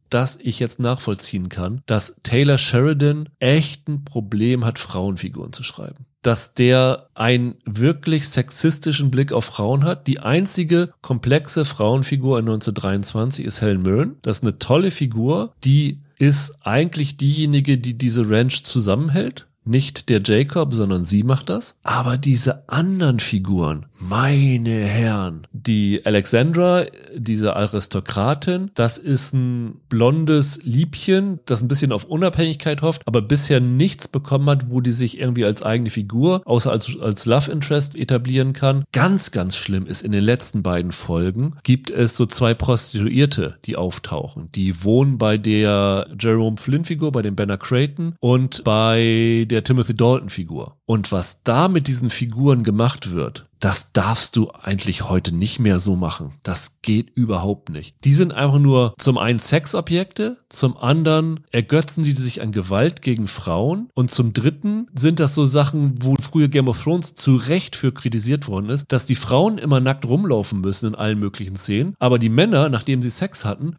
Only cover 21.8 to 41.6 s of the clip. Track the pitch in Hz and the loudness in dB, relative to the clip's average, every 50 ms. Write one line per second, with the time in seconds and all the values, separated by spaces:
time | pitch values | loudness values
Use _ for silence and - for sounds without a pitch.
21.8 | - - 120 123 123 123 123 127 139 139 131 117 - 135 - - - - - 143 | -6 -4 -2 -2 0 0 -2 0 2 2 2 2 2 -2 -2 -4 -6 -4 -2 0
22.8 | 165 190 190 185 170 143 127 107 - - 110 98 95 101 98 90 82 78 78 76 | 0 0 0 0 2 2 2 0 0 -2 -2 -2 0 0 0 0 0 0 -2 -4
23.8 | 73 - _ - 92 92 98 110 131 135 143 139 139 135 127 120 117 113 113 110 | -8 -14 _ -12 -8 -4 -2 0 2 2 4 4 4 4 2 2 0 -2 -2 -2
24.8 | 104 101 101 117 117 113 107 101 95 90 82 80 73 - - 107 - 120 110 107 | -2 0 0 0 0 0 0 -2 -4 -6 -8 -10 -14 -16 -16 -8 -2 0 0 2
25.8 | 104 98 101 107 - 104 107 101 95 - - 117 127 160 165 170 180 180 180 180 | 2 2 0 0 0 2 2 2 2 2 2 2 4 4 2 2 2 4 4 2
26.8 | 165 - - - - - - - 117 110 110 107 107 104 - - 104 101 - 101 | 0 -2 -6 -14 -20 -16 -12 -8 -4 -2 -2 0 0 0 0 0 -2 -2 -2 -4
27.8 | - - - 98 - - - 101 101 123 151 147 - 185 180 185 190 196 - - | -4 -4 -4 -6 -6 -4 -2 0 0 0 0 0 -2 -2 -2 -2 -4 -4 -2 0
28.8 | 117 117 - - - - 139 139 - - - 131 127 123 123 120 117 113 - - | 0 0 0 -4 -2 -2 -2 -2 -2 -2 -2 -2 0 0 -2 -4 -4 -6 -10 -12
29.8 | _ - 117 110 117 123 143 160 160 151 156 151 143 143 - - - 143 117 135 | _ -4 0 2 4 4 4 2 2 2 4 4 2 0 -2 -6 -4 -2 0 0
30.8 | 170 165 - - - 196 190 190 196 202 185 - - - 127 104 123 120 139 139 | 0 0 -2 -4 0 2 2 2 2 0 -4 -6 -4 -4 -2 0 0 0 0 0
31.8 | 147 135 117 101 - - 160 156 185 180 - - 165 160 156 151 - 160 147 143 | 0 0 0 -2 -4 -4 -2 0 0 0 0 0 0 -2 -2 -4 -4 -4 -2 -2
32.8 | 151 165 156 156 - - 117 120 104 107 143 143 143 - 139 127 123 123 123 131 | 0 -2 -2 -2 -4 -2 0 0 2 2 0 0 2 2 2 2 2 2 2 2
33.8 | 165 196 - - - - - 139 143 - 139 135 143 143 143 139 123 120 123 127 | 2 2 0 -4 -8 -6 -6 -6 -4 -2 0 0 2 2 2 2 0 -2 -2 0
34.8 | 120 123 113 120 127 113 - - 131 127 120 120 113 104 107 - - 107 113 120 | 0 0 0 0 -2 -4 -4 -4 -4 -2 0 0 0 0 0 -2 -2 -2 0 0
35.8 | 120 110 - 113 104 101 110 117 139 175 185 185 - - 117 117 - 131 113 113 | -2 -2 -4 -4 -6 -4 0 0 2 2 2 0 0 0 2 2 2 2 0 -2
36.8 | - - 131 - - 113 104 - - 117 117 139 143 147 156 151 143 - 151 147 | -2 -4 -8 -6 -4 -4 -4 -2 0 2 2 2 2 0 -2 -4 -4 -2 -2 -2
37.8 | 143 143 143 160 135 - 135 117 120 127 127 135 131 135 131 - 139 135 135 139 | -2 -4 -6 -6 -2 0 0 0 0 0 0 0 0 0 0 0 0 2 2 0
38.8 | 139 - - 131 147 185 196 185 - - - 98 87 92 - - - - 98 95 | -2 -2 0 2 2 4 2 2 0 -2 -2 -4 -4 -2 -4 -4 -4 -2 -2 -2
39.8 | 92 - 90 - - 104 104 101 101 110 123 123 - - - 104 92 92 90 87 | -2 -4 -6 -6 -4 -2 0 2 2 2 2 2 0 -4 -4 -4 -2 0 0 0
40.8 | 90 87 82 - - - 85 82 87 92 90 113 131 156 151 - | -2 -4 -6 -8 -6 -4 -2 0 0 -2 -2 -2 -4 -4 -6 -2